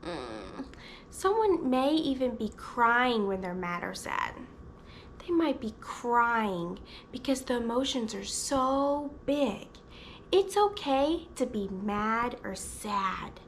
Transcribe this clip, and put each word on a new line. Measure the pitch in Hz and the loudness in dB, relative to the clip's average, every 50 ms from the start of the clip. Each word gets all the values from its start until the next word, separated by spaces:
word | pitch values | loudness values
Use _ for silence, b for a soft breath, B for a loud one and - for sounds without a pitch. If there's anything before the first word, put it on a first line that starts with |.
| - | -6
Mm. | - 175 151 123 240 110 107 - 185 - 214 269 - B B B B B B B B | -6 -6 -6 -6 -8 -10 -10 -10 -12 -10 -12 -12 -12 B B B B B B B B
Someone | - - - 381 403 453 440 415 370 320 - 262 | -14 0 2 4 4 6 6 4 4 4 4 2
may | 254 254 262 277 | 4 4 4 4
even | 302 320 - 277 269 254 262 247 226 | 4 4 2 2 0 0 0 -2 0
be | 220 220 214 - | -2 -6 -6 -6
crying | - - - - - 240 233 233 247 247 254 240 226 208 | -8 -14 -10 0 4 4 6 6 6 4 4 4 2 2
when | 196 196 190 | 2 0 -2
they're | 190 185 180 | -2 -4 -4
mad | 185 180 175 175 175 - | -2 -2 -2 -2 -2 -2
or | - 190 | -4 -6
sad. | - - - 69 - - - - - - - - - - - - B B B B B B B B - - | -6 -6 -4 -2 -2 -2 -4 -6 -10 -14 -16 -16 -18 -18 -18 -18 B B B B B B B B -18 -6
They | - | 0
might | 349 330 330 302 262 - | 2 2 4 4 2 0
be | - 220 214 - | -2 -8 -8 -8
crying | - - - - - 240 240 240 233 233 233 226 220 208 190 175 170 170 185 208 B B B B B B | -12 -12 -12 -6 -2 2 4 4 4 4 4 2 2 2 0 -2 -2 -4 -6 -8 B B B B B B
because | - 254 - - 269 254 | -12 -8 0 0 0 0
the | - - 254 | 2 -2 0
emotions | 240 233 233 233 247 269 262 - 269 226 214 - | 0 0 0 0 0 0 0 0 -2 -2 -2 -4
are | 196 196 | -6 -6
so | - - - - - 285 269 254 262 269 277 277 285 285 294 294 285 - - - | -6 -6 -4 -2 0 2 2 4 4 4 4 4 2 2 0 -2 -6 -10 -10 -2
big. | - 285 294 285 233 196 - - - - - - B B B B B B B B B | -2 2 2 2 0 0 -4 -8 -16 -18 -20 -20 B B B B B B B B B
It's | - 370 392 381 - | 4 4 4 6 4
okay | 415 415 403 403 - - 285 269 269 277 294 330 330 - - - | 4 4 4 4 0 0 2 4 4 4 4 2 0 -2 -8 -2
to | - 262 | -2 -2
be | 247 - 214 202 196 | 0 0 -2 -4 -2
mad | 196 185 196 208 202 208 208 220 220 226 240 247 233 - | -4 -4 -2 -2 0 0 0 2 2 2 0 -2 -2 -6
or | - - 196 | -8 -8 -8
sad. | 185 - - - - - 214 202 202 190 185 185 - - 196 185 - - | -8 -8 -10 -12 -10 -6 -4 -2 0 0 0 -2 -4 -8 -10 -12 -14 -18